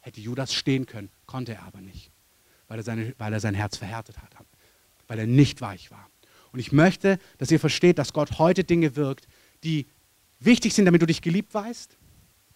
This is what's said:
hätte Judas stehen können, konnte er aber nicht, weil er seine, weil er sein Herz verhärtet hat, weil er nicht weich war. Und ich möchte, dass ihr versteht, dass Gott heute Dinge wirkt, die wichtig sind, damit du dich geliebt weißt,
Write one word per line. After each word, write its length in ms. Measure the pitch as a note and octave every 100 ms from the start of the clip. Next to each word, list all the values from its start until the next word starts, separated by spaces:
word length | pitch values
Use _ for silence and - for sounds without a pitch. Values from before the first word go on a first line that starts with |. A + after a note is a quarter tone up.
hätte 200 | - A2
Judas 320 | G#2+ B2 C3
stehen 320 | - - C3+
können, 240 | B2+ A2+ G2+ _
konnte 300 | _ C3 A#2
er 80 | G#2
aber 180 | F#2 G2
nicht, 300 | F#2+ - - _ _ _ _ _ -
weil 100 | A2+
er 40 |
seine, 320 | A2 A2+ A2+ -
weil 160 | G#2+
er 80 | G#2+
sein 140 | G#2+
Herz 240 | G2+ G#2 -
verhärtet 400 | G2 A2+ - -
hat, 120 | - _ - _ _ _ _ _ -
weil 100 | A2+
er 80 | A2
nicht 360 | C3 C#3+ -
weich 280 | A2 F#2+ -
war. 200 | - - _ _ _ _
Und 60 | B2+
ich 120 | -
möchte, 480 | C#3 F3+ F3+ G3 F#3+ _ -
dass 120 | C3+
ihr 100 | D#3+
versteht, 380 | D#3 - F3 E3+
dass 140 | C3+
Gott 260 | D#3 D3 -
heute 240 | D#3+ F#3
Dinge 320 | F3+ E3+ D#3
wirkt, 320 | B2 C#3 C3+ _ _ _ _
die 220 | D#3+ D#3 C3 _ _ _ _ _
wichtig 300 | D3 A#3+ A3
sind, 120 | - F#3
damit 140 | F3
du 60 | E3+
dich 160 | E3
geliebt 320 | E3+ F3+ -
weißt, 420 | G#3+ G#3+ A#3 - _ _ _ _ _ _